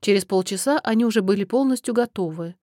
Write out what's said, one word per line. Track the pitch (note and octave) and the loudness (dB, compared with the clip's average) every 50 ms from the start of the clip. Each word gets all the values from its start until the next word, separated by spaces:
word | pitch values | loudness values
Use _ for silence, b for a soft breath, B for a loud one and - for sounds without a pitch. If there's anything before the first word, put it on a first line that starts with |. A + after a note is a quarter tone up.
Через | - - G3+ G3 F#3 | 2 2 2 2 2
полчаса | _ G3 F#3+ F#3 F#3 G3 F#3 - C4+ C#4+ - | _ 0 0 0 0 -4 -4 0 0 0 0
они | - - A3 A3 A#3+ | 0 0 2 2 2
уже | A#3 G#3+ A3+ | 2 2 0
были | G3 F#3 G3 G#3+ G3+ | 2 2 0 0 0
полностью | F#3+ - B3 C#4 C4+ C4 B3 - - A#3+ | 0 0 0 2 2 0 0 -2 -2 0
готовы | A3+ A#3+ A#3 _ - F#3 E3 D#3 E3 E3+ E3+ F3 _ | 0 0 -2 _ -6 -6 -6 -4 -8 -10 -10 -12 _